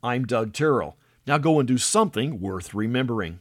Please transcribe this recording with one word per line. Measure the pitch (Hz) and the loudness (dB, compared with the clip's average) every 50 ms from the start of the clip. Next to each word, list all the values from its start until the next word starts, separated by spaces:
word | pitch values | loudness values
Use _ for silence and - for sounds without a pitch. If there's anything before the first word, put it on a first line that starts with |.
| - | -2
I'm | 120 123 127 131 | -2 -2 -2 -2
Doug | 113 123 117 113 110 104 | 0 0 0 -2 -2 -2
Terrell. | - 147 156 139 117 85 73 - _ _ _ _ _ _ | 0 2 2 2 2 0 -4 -10 _ _ _ _ _ _
Now | - 135 156 | -2 0 2
go | 143 165 160 151 | 4 4 4 4
and | 135 | 4
do | 120 127 123 | 4 2 2
something | - - - 208 220 180 - 104 117 147 156 101 92 | 2 2 2 2 2 2 0 -2 -4 -4 -4 -6 -6
worth | 98 95 92 87 - - | -6 -6 -8 -10 -8 -6
remembering. | 101 107 110 120 127 131 123 113 110 98 82 85 90 | -4 -2 -2 0 0 0 0 -2 -2 -4 -4 -8 -12